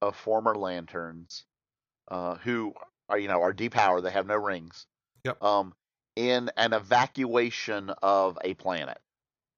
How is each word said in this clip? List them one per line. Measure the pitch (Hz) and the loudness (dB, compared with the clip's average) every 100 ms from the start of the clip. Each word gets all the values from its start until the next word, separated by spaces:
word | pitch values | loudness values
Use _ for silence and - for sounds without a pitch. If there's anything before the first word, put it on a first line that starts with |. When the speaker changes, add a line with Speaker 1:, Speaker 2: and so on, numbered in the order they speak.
Speaker 1:
of | 101 | -6
former | 98 - 110 113 | -4 -2 0 2
Lanterns, | 107 95 90 82 90 85 82 85 - - _ _ _ _ _ - | 0 -2 -6 -8 -10 -10 -12 -16 -18 -20 _ _ _ _ _ -12
uh, | 92 90 85 | -8 -6 -6
who | 117 120 110 - - _ - | -4 -4 -4 -10 -18 _ -4
are, | 104 | -2
you | 101 | 0
know, | 92 | 2
are | 87 | 2
depowered, | 101 117 120 101 90 | 0 -2 2 4 4
they | 90 | 2
have | 95 95 | -2 0
no | 107 | -2
rings. | 104 92 82 - - _ _ _ | -2 -6 -8 -18 -20 _ _ _
Speaker 2:
Yep. | 131 123 | -8 -2
Speaker 1:
Um, | 101 101 95 85 _ _ _ - | 2 2 0 -8 _ _ _ -2
in | 123 123 120 - | 2 2 2 0
an | 113 | 2
evacuation | 110 98 120 131 - 131 117 120 - - 107 98 98 | 2 2 2 2 0 0 2 2 -2 -6 -6 -6 -2
of | 98 98 95 85 | 4 4 4 0
a | 92 | -6
planet. | 95 95 87 69 57 _ _ _ _ _ | -4 -4 -4 -6 -10 _ _ _ _ _